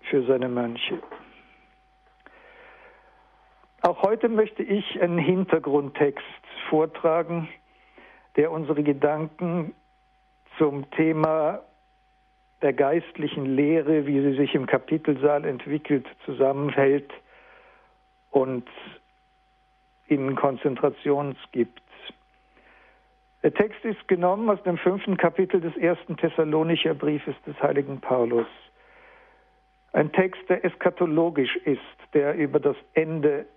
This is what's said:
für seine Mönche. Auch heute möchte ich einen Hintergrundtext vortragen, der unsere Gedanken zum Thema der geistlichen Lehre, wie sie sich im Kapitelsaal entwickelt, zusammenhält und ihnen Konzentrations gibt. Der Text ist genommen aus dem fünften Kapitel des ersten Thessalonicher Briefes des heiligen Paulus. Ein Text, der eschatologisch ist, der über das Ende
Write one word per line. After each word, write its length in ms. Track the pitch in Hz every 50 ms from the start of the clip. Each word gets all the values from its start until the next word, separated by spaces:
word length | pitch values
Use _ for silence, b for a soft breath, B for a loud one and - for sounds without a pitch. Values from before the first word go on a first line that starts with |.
| _ -
für 160 | - 143 127
seine 240 | 120 135 131 123 127
Mönche. 500 | 123 123 120 117 117 117 - - - - - - - - - - - - _ _ _ _ _ _ _ _ _ _ _ _ _ _ _ _ _ b b b b b b b b b b b b b b b b b b b b b b b b b b b b _ _ _ -
Auch 200 | 175 175 - -
heute 260 | 196 220 220 - 240
möchte 340 | 226 214 220 214 - - 185
ich 380 | - 202 208 196 - - 185 -
einen 160 | 175 170 175
Hintergrundtext 1040 | 160 170 185 185 190 185 - 165 156 147 139 147 143 139 135 - 151 143 135 - - - - - _ - - - - -
vortragen, 800 | - 156 156 160 160 - - 170 160 170 165 156 170 170 165 156 - - _ b b b b b b b b b b b b b b
der 140 | - 147 160
unsere 320 | 160 160 160 135 156 143 147
Gedanken 920 | 147 143 135 139 147 151 151 160 156 - - 180 170 170 180 160 165 - _ _ _ _ _ _ _ _ _ _ _ _ _ _ _ -
zum 340 | - 165 151 139 143 131 - -
Thema 680 | - 160 160 160 156 156 160 156 160 151 156 190 - - - _ _ _ _ _ _ _ _ _ _ _ _ _ _ _ _ _ _ -
der 100 | 143 135
geistlichen 720 | 123 147 139 151 170 - - - - 151 147 - - 139
Lehre, 640 | 131 135 131 147 147 160 165 151 143 160 156 143
wie 160 | 139 147 139 139
sie 140 | 143 135
sich 180 | 131 143 135 -
im 120 | 156 131
Kapitelsaal 760 | 117 135 131 - - 156 156 151 - 147 131 135 147 147 147 151
entwickelt, 600 | 160 135 120 - 143 143 156 147 - 147 135 120 - - _ -
zusammenhält 880 | - 139 123 135 135 139 139 143 147 - 143 139 135 139 143 139 - - - b b b b b b b b b b b b b b b b b _ _ _ _ _
und 360 | - 139 131 131 131 123 120 - - - - - - - _ _ _ _ _ _ _ _ _ _ _ _ _ _ _ _ _ _ _ _ _ _
ihnen 260 | 151 139 135 135 139
Konzentrations 1000 | - - 143 131 120 - 147 131 117 - 143 135 - - 143 143 139 147 143 131 - - - -
gibt. 300 | 127 117 - _ - _ _ - - - - - _ _ _ _ b b b b b b b b b b b b b b b b b _ _ _ _ -
Der 100 | 160 -
Text 320 | - 208 214 208 - -
ist 240 | 233 208 - - _
genommen 400 | 190 175 175 180 185 208 226 226
aus 140 | 208 185 -
dem 160 | - 175 160
fünften 400 | - 180 185 202 - - 190 170
Kapitel 420 | - 170 165 - 190 180 - 190
des 160 | 165 170 160
ersten 400 | - 214 165 170 - - - 165
Thessalonicher 800 | - - 165 151 - 160 151 151 156 160 165 165 156 - 160 160
Briefes 400 | 139 147 147 151 147 - - 135 - _
des 140 | - 147 - 139
heiligen 380 | 143 147 139 139 135 139 135
Paulus. 460 | - - 131 127 120 113 123 120 113 - - - - - _ b b b b b b b b b b b b b b b b b b _ _ _ _ _ _
Ein 180 | - 151 151 -
Text, 280 | - 190 185 185 - - -
der 160 | 185 180 -
eschatologisch 880 | 180 - - - 185 170 - 180 170 151 156 165 170 165 147 131 117 -
ist, 240 | - - 156 139 120 - - - _ - _ -
der 200 | 151 143 143 151
über 240 | 170 151 139 135 151
das 180 | 131 147 135 - - _ _
Ende 500 | - 160 156 160 160 143 151 143 143 156 - _